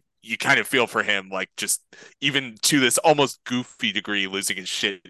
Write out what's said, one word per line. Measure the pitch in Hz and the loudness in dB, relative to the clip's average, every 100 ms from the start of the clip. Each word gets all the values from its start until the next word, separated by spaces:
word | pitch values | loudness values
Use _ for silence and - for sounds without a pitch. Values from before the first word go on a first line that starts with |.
| _ _ | _ _
you | 110 113 | -10 -4
kind | 135 131 | 2 2
of | 104 | 2
feel | 131 113 | 2 2
for | 113 | 0
him, | 101 101 95 | 0 -2 -2
like, | 95 95 - | -6 -6 -6
just | 104 - _ - - - | -4 -4 _ -20 -20 -4
even | 139 139 127 110 | -2 -2 -4 -4
to | - 147 | 2 4
this | 123 180 | 4 4
almost | 165 147 135 - | 4 4 2 -2
goofy | - 123 123 - 113 | -6 -4 -6 -6 -4
degree | 101 107 101 95 | -2 -2 -2 -2
losing | 98 98 95 | -2 -4 -6
his | 90 | -6
shit | - 104 92 | -4 -4 -4